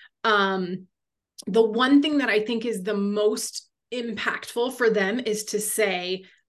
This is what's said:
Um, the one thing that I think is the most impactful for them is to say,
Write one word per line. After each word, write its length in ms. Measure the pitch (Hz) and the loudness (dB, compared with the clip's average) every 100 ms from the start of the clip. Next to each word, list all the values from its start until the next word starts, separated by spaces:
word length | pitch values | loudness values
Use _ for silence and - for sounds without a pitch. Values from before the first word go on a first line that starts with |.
| - _ | -20 _
Um, 640 | 226 208 196 190 175 185 185 _ _ _ _ - - | 2 2 2 0 -4 -6 -12 _ _ _ _ -14 0
the 160 | 208 | 2
one 400 | 220 226 254 285 | 4 2 6 6
thing 160 | 302 294 | 4 0
that 100 | 240 | 2
I 120 | 214 | 0
think 240 | 214 233 | 0 -2
is 180 | 233 202 | -2 -4
the 120 | 185 | -2
most 760 | 202 202 208 208 247 - - - _ - | -2 0 2 2 0 -6 -10 -16 _ -10
impactful 840 | 247 233 214 233 - - 233 262 262 | -8 -6 -6 -4 -6 -6 -4 -4 2
for 140 | 226 | 2
them 300 | 196 190 247 | 2 0 -2
is 240 | 226 214 - | -2 -4 -4
to 140 | 202 | -4
say, 640 | 196 - 202 185 180 185 - _ | -2 0 0 0 -4 -6 -10 _